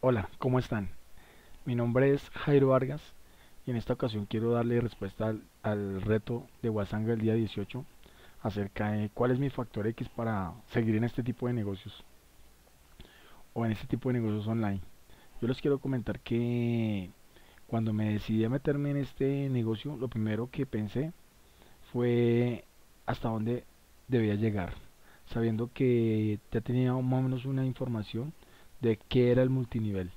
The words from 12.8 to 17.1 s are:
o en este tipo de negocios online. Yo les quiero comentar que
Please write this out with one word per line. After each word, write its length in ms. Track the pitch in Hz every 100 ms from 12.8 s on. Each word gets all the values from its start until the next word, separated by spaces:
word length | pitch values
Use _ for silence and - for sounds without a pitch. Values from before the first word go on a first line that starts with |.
| - - - - - - -
o 100 | -
en 60 | 117
este 160 | 107 -
tipo 220 | 123 127
de 60 |
negocios 340 | 123 110 107 104
online. 320 | 113 107 98 - - - - - -
Yo 60 | 117
les 140 | 131
quiero 180 | 156 139
comentar 400 | 135 131 107 -
que 920 | - 117 120 120 117 117 110 101 90